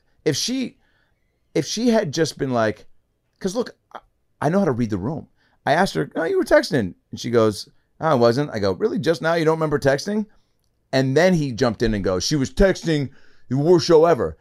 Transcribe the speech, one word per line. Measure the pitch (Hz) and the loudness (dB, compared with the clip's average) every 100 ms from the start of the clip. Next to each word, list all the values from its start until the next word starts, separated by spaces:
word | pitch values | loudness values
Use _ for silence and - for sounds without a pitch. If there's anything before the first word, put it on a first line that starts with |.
| _ _ | _ _
if | - 139 | -4 -2
she, | - 262 240 - _ _ _ _ _ _ _ | -4 -6 -8 -12 _ _ _ _ _ _ _
if | 165 - | -6 -6
she | - 247 | -2 0
had | 220 190 | 2 0
just | 143 151 - | -2 -4 -4
been | 139 | -4
like, | 120 110 107 - - _ _ _ _ | 0 -2 -4 -12 -20 _ _ _ _
'cause | 190 214 | -6 -4
look, | - - _ | -6 -12 _
I, | - - _ _ _ | -20 -20 _ _ _
I | 139 | -2
know | 185 | 0
how | 190 | 0
to | |
read | 117 117 | 0 -2
the | 104 | -4
room. | 101 156 - _ _ _ - | -6 -8 -12 _ _ _ -2
I | |
asked | 151 190 - | 0 0 -2
her, | 151 - | -6 -4
"Oh, | |
you | 330 381 | -2 -2
were | - | 2
texting." | 311 277 151 95 - _ | 2 2 -2 -2 -8 _
And | 117 | -12
she | 127 | -2
goes, | 117 110 104 - _ _ _ | 2 2 0 -10 _ _ _
"Oh, | 160 | -2
I | |
wasn't." | 135 117 117 147 | 4 4 2 -2
I | 110 | -2
go, | 98 | -2
"Really? | 92 226 226 | -2 -2 -2
Just | 143 160 | -2 -2
now? | 156 | -2
You | 170 156 | 0 0
don't | 160 | 0
remember | 156 147 | 0 0
texting?" | - 143 - 208 214 _ _ _ _ _ _ | 0 0 -2 -6 -6 _ _ _ _ _ _
And | 135 131 135 | -2 0 2
then | 185 | 4
he | 175 143 | 2 0
jumped | 110 127 110 | -2 -2 0
in | 117 | -2
and | 107 | 0
goes, | 95 92 | -2 -2
"She | - 151 | -2 -2
was | 127 | -2
texting | - 196 - 165 156 135 - - - - | 2 2 2 -2 -2 -4 -10 -20 -20 -6
the | 131 | -2
worst | 151 180 - | 4 4 6
show | 160 165 | 6 6
ever." | 139 85 - | 4 0 -6